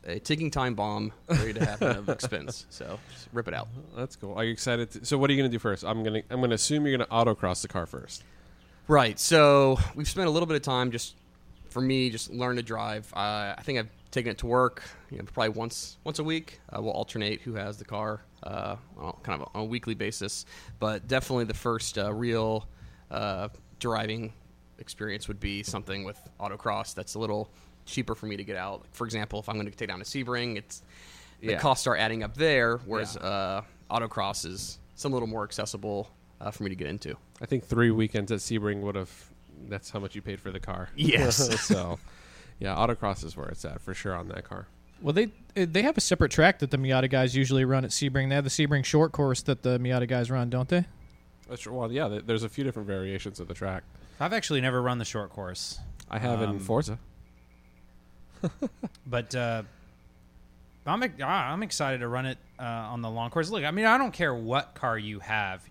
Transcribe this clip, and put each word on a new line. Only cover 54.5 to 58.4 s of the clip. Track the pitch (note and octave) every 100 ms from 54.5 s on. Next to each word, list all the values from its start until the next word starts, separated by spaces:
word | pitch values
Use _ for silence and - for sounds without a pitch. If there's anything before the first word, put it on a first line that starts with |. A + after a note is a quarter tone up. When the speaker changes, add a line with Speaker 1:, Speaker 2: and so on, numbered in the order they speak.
| C#3
Speaker 4:
never | B2+ B2
run | B2 A#2+
the | A2+
short | A2 G2
course. | G#2 F#2 F#2 - - - - -
Speaker 2:
I | A2
have | B2 A2
Speaker 4:
Um, | G#2+
Speaker 2:
in | G2+
Forza. | F#2+ A#2 C#3+ A2+ - - - - - - - - - - - - - -